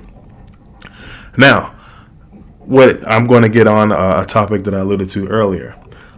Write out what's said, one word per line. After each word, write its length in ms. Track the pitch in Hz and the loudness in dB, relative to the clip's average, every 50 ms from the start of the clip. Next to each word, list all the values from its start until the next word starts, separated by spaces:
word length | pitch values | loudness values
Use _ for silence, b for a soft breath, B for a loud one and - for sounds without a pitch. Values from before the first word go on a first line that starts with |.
| - - - - - - - - - - - _ _ - - - B B B B B B B B B B B | -20 -20 -20 -20 -20 -20 -20 -20 -20 -20 -20 _ _ -20 -20 -20 B B B B B B B B B B B
Now, 380 | - 127 139 120 95 - - B B B B B B B B B B B - - - - - - - - - | 2 2 2 2 2 -2 -8 B B B B B B B B B B B -20 -20 -20 -20 -20 -20 -20 -8 0
what, 360 | 127 135 131 117 - - - - | 2 4 4 4 2 0 -4 -2
I'm 160 | 110 113 120 | -2 0 2
gonna 240 | 120 123 120 117 110 | 2 4 4 4 4
get 160 | 107 117 110 | 4 2 2
on 260 | 107 107 107 107 107 | 4 2 2 2 0
a, 300 | 101 76 92 95 87 85 | 0 0 -2 -2 -2 -2
a 40 | 92 - | -4 -2
topic 360 | - 113 104 98 107 98 92 | -2 -2 -2 -2 -4 -6 -6
that 100 | 101 98 | -6 -6
I 60 | 95 | -6
alluded 280 | 95 98 101 95 95 95 | -4 -4 -4 -4 -6 -8
to 180 | - 104 98 95 | -8 -10 -8 -6
earlier. 480 | 104 110 107 101 95 82 62 60 - - - B B B B B B | -4 -2 -2 -2 -4 -6 -10 -14 -20 -20 -20 B B B B B B